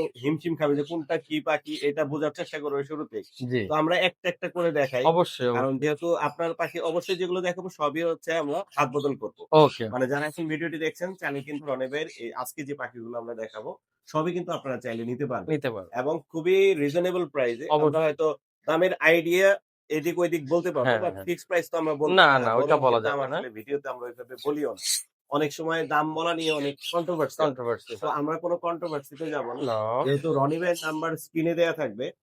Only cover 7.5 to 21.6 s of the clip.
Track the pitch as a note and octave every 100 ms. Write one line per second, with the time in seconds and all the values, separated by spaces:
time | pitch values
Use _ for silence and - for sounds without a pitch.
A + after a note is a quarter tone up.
7.5 | F3 F3+ - D3 C#3+ E3+ D#3+ - E3 D3
8.5 | D#3 G3 - C#3+ C#3 C#3 C3 G#2+ - -
9.5 | D#3 C#3+ - A2 B2 C3 C#3+ D3+ D3+ D#3+
10.5 | D#3 E3 D#3 D#3+ - F3+ F#3 D#3+ C#3+ C#3
11.5 | D3 D3 C3 C3 C#3+ D#3+ - A#2 - B2+
12.5 | - C#3 C#3 A#2+ A#2+ A2+ A#2+ A#2 A2+ A2
13.5 | G#2+ B2 F#3+ _ _ - D#3 E3 F3 E3+
14.5 | D#3 C#3 B2 B2 A2+ A#2 B2 C#3 A#2+ F#2
15.5 | D3+ C3+ A2 F#2 B2 C3+ D#3+ - E3 D#3+
16.5 | F#3+ G3 F3 C#3+ D#3+ F3 F3+ E3 C#3+ B2
17.5 | A#2 D#3+ D3+ D3+ D3+ D#3 D3 D#3 C#3+ _
18.5 | _ - D#3+ F#3 F#3+ D3+ E3+ E3 F3+ G3
19.5 | G3 _ _ - D#3 D3 E3 F3 E3 C3+
20.5 | E3+ F3 D3 B2+ A2+ E3+ F#2+ F#2+ E3+ -
21.5 | F3+